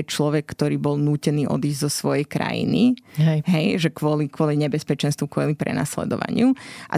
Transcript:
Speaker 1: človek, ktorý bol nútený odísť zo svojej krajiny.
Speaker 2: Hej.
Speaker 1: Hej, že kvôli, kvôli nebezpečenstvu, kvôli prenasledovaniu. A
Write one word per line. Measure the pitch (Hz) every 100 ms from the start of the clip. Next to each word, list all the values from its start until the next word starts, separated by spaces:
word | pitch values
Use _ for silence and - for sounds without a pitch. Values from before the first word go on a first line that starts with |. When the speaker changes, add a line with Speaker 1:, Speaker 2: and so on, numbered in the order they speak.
Speaker 1:
človek, | 151 - 151 147
ktorý | 147 - 147 143
bol | 147 147
nútený | 147 147 - 147 139
odísť | 147 143 143 147
zo |
svojej | - 147 139 147
krajiny. | - 110 113 - 160 240 247 - -
Speaker 2:
Hej. | 160 156 151
Speaker 1:
Hej, | 170 180 190
že | 160
kvôli, | - 151 151 147
kvôli | - 156 147
nebezpečenstvu, | 147 147 - 143 147 147 143
kvôli | - 143 151
prenasledovaniu. | - - - - - - - - 254 262 - -
A | -